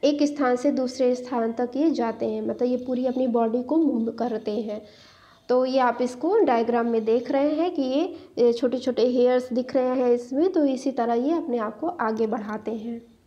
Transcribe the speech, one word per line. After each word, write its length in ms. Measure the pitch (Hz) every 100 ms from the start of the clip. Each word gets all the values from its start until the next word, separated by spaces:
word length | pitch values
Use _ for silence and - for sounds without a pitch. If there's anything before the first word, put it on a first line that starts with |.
एक 200 | 285 294
स्थान 320 | 294 294 262 247
से 160 | 285
दूसरे 440 | 254 254 - 254 247
स्थान 380 | 247 247 226
तक 180 | 226 247 262
ये 160 | 320
जाते 340 | 262 233 220 226
हैं, 160 | 220
मतलब 280 | 220 220 247
ये 80 | 247
पूरी 280 | 254 247 262
अपनी 220 | 254 254
body 360 | 233 226 240
को 140 | 247 320
move 340 | 311 226 226
करते 400 | 226 233 214 214
हैं। 300 | 208 220 214 - - - - - - -
तो 160 | 254 262
ये 140 | 262
आप 180 | 247 233
इसको 360 | 247 247 320 440
diagram 500 | 311 233 233 233 233
में 180 | 226 220
देख 260 | 233 247
रहे 180 | 277 294
हैं 220 | 302 349
कि 100 | 349
ये, 340 | 262 262 349 - - -
ये 160 | 240
छोटे-छोटे 540 | 233 240 247 247 240 240
hairs 460 | 247 247 254 254
दिख 220 | 233 247 277
रहे 100 | 254
हैं 240 | 254 247
इसमें, 420 | 240 240 269 359
तो 140 | 359 285
इसी 260 | 254 277
तरह 220 | - 233
ये 180 | 233 262
अपने 260 | 339 330 240
आप 220 | 214 214
को 80 | 320
आगे 400 | 349 226 220 220
बढ़ाते 440 | 233 208 214 220
हैं। 300 | 226 226 233 - _